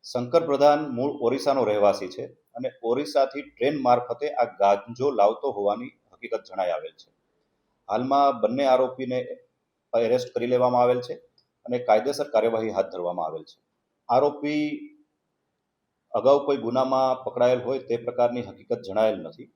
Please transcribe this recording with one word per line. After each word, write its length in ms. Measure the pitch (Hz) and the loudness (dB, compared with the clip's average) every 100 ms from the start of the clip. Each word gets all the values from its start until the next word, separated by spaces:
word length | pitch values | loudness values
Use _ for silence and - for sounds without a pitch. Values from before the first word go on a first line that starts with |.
| - | -8
શંકર 340 | 123 123 - - | -8 0 0 2
પ્રધાન 420 | 139 147 147 151 | 4 6 4 0
મૂળ 220 | 120 139 | -4 -4
ઓરિસ્સાનો 540 | 139 117 135 143 139 | 0 0 0 0 0
રહેવાસી 440 | 107 104 101 98 92 | 2 4 4 2 -6
છે 180 | - 139 | -10 -14
અને 440 | _ _ 120 131 - | _ _ -10 -10 -6
ઓરિસ્સાથી 600 | 117 127 147 147 135 143 | -2 -2 0 0 0 -2
ટ્રેન 400 | - _ 131 147 | -14 _ -2 0
મારફતે 520 | 127 120 120 117 147 | 2 2 2 -6 -4
આ 100 | - | -2
ગાંજો 680 | 113 - 101 101 117 117 139 | -2 2 4 4 -2 -2 -2
લાવતો 400 | 117 101 117 139 | 4 2 2 -6
હોવાની 400 | 101 101 110 123 _ _ | -2 -2 -2 -8 _ _
હકીકત 320 | _ 120 110 | _ -8 -8
જણાઈ 260 | - 95 90 | -6 -4 -2
આવેલ 220 | 80 80 | -4 -8
છે. 180 | _ - _ _ _ _ _ _ _ - | _ -20 _ _ _ _ _ _ _ -6
હાલમાં 500 | 107 131 139 139 123 | -4 0 2 2 2
બંને 240 | 107 127 | -2 0
આરોપીને 560 | 135 127 127 127 127 127 117 - _ _ _ _ _ | 2 4 2 -2 -6 -6 -6 -12 _ _ _ _ _
અરેસ્ટ 420 | 113 113 123 123 | 0 2 2 0
કરી 120 | 120 120 | -4 0
લેવામાં 360 | 123 123 123 | 2 2 4
આવેલ 180 | 123 123 | 2 2
છે 140 | 123 110 _ _ _ _ | -4 -14 _ _ _ _
અને 140 | 120 123 | -8 -6
કાયદેસર 500 | 117 107 123 143 143 | 2 2 2 -4 0
કાર્યવાહી 420 | 110 113 113 110 | 2 2 0 -2
હાથ 160 | 98 82 | -2 -4
ધરવામાં 400 | 87 87 87 78 | -4 -6 -4 -6
આવેલ 160 | 78 | -8
છે. 200 | 80 - _ _ _ _ - | -16 -20 _ _ _ _ 0
આરોપી 840 | 123 147 147 147 151 151 147 - _ _ _ _ _ _ _ _ _ _ _ _ | 2 2 -2 -4 -2 -4 -6 -14 _ _ _ _ _ _ _ _ _ _ _ _
અગાઉ 320 | 113 123 143 143 | 0 4 4 2
કોઈ 100 | 139 | -2
ગુનામાં 680 | 113 127 131 131 131 131 | 0 0 0 2 0 0
પકડાયેલ 380 | - 123 123 127 | -6 0 2 2
હોય 160 | 117 135 | -2 -6
તે 180 | - 117 | -4 -4
પ્રકારની 460 | 117 120 120 123 | -4 0 0 0
હકીકત 400 | 98 - - 113 | -10 -16 -8 -6
જણાયેલ 360 | 95 101 110 98 | -4 0 0 0
નથી. 280 | 80 80 143 | -10 -18 -20